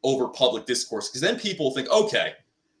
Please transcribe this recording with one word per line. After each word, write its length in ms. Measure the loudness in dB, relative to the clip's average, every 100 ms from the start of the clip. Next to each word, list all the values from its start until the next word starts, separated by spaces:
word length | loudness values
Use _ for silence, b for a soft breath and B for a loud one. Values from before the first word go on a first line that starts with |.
over 260 | 0 0 0
public 380 | 2 2 2 -2
discourse. 420 | -4 -4 -6 -8
'Cause 140 | -2
then 160 | -2 0
people 300 | -4 -2 -2
think, 180 | -2 2
"Okay, 460 | 4 4 0 -2 -6 _ _ _ _